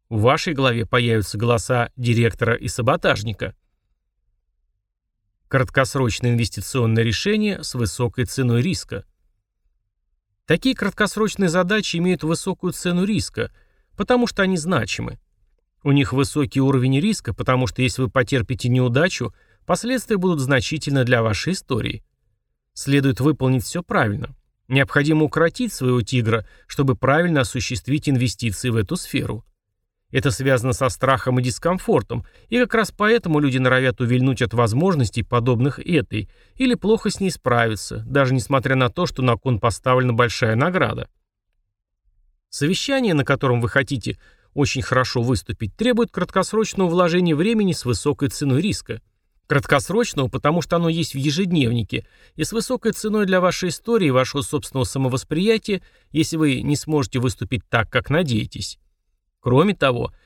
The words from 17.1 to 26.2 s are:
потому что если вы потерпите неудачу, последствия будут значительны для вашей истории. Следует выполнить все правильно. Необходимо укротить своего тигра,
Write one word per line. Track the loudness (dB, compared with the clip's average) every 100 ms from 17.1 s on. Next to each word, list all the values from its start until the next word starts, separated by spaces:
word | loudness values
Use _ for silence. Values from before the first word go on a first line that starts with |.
| -2 -4
потому | -6 -2 0 0
что | 0
если | -2 0
вы | -2
потерпите | 0 0 0 -2 -4 0
неудачу, | 2 2 2 0 -2 -8 -10 _ _ -4
последствия | -4 -2 -4 -2 0
будут | 2 0
значительны | 2 0 0 -4 -2 0 2
для | 2
вашей | 2 -2 -4
истории. | -6 -4 -4 -4 -8 -14 _ _ _ _ _ _
Следует | -10 0 2 2 2
выполнить | 0 2 0 0
все | -2 -8
правильно. | -4 0 0 -2 -8 -14 _ _ -2
Необходимо | 0 2 2 2 2
укротить | 2 2 0 0 -6
своего | -2 0 0
тигра, | 0 0